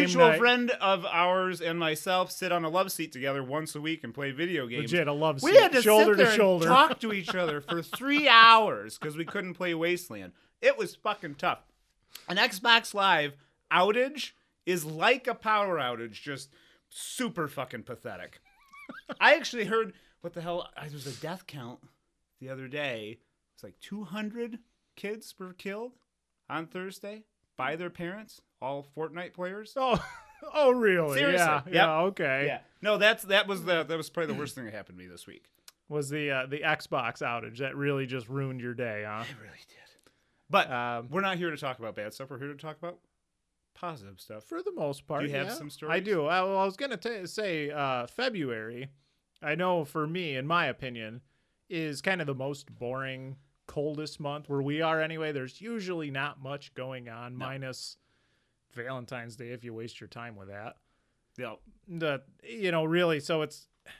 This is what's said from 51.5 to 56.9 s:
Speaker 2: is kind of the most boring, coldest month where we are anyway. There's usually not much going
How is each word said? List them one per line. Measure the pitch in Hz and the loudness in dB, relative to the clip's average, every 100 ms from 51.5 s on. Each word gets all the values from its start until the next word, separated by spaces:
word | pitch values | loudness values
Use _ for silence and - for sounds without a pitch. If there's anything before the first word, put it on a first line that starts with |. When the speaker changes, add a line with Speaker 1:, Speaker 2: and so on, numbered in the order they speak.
| _ _ | _ _
Speaker 2:
is | 175 156 139 | -6 -6 -4
kind | 196 185 | -4 -2
of | 147 | -4
the | |
most | 127 139 143 - 110 | -6 -6 -8 -14 -10
boring, | 120 131 131 131 131 135 _ _ - | -8 -6 -8 -10 -12 -16 _ _ -10
coldest | 156 147 147 151 - | -4 -4 -4 -8 -8
month | 143 147 147 | -8 -8 -4
where | 139 | -2
we | 139 151 | 0 0
are | 160 160 | 2 2
anyway. | 156 160 156 | 0 -2 -4
There's | 139 127 - | -4 -8 -10
usually | 214 233 185 170 147 | -10 -8 -6 -6 -4
not | 135 147 139 | -4 -6 -8
much | 135 143 - | -10 -12 -12
going | - 131 | -12 -10